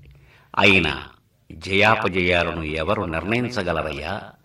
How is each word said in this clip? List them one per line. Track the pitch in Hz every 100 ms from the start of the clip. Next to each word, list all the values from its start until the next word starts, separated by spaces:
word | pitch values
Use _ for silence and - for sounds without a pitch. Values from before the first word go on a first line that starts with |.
| - - - - _ -
అయినా | 101 92 80 67 67 - _ _ -
జయాపజయాలను | 78 92 98 107 110 107 90 90 87 85 82 78 78
ఎవరు | 80 107
నిర్ణయించగలరయ్యా? | 90 80 87 117 123 117 90 82 76 71 76 101 101 -